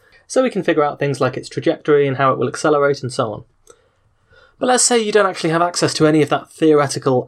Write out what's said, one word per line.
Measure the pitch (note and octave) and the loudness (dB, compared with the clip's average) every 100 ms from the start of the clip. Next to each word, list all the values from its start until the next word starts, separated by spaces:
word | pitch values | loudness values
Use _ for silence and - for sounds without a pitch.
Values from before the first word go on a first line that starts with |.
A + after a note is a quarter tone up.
| _ _ - | _ _ -6
so | B3+ | 0
we | C4 | 0
can | G3 | 0
figure | D#3+ D#3 D3 | -2 0 0
out | - | 0
things | C#3+ C3 | -4 -2
like | B2+ - | -2 -4
its | - | -12
trajectory | - E3 D3+ - D3 C#3+ | -6 -2 -2 2 2 2
and | C3 | 0
how | C3+ | 0
it | - | 0
will | B2 | -2
accelerate | - D#3+ D3 C#3+ C#3 | -2 0 2 2 -2
and | B2 | -6
so | - A2+ | -4 -6
on. | G#2+ - _ _ - _ _ _ _ _ _ _ - | -6 -16 _ _ -20 _ _ _ _ _ _ _ -6
But | B3+ | 0
let's | B3 - | 0 2
say | A#3+ | 0
you | G#3+ | 2
don't | G#3 F#3+ | 2 0
actually | F3 E3 | -2 -2
have | E3 | 0
access | F3 F3 D#3 - | -2 0 -2 2
to | D#3 | 2
any | D#3 | 4
of | C#3+ | 2
that | D3 - | -2 -6
theoretical | - D#3+ D3 C#3 C#3+ C#3 B2+ | -2 2 4 2 -2 0 0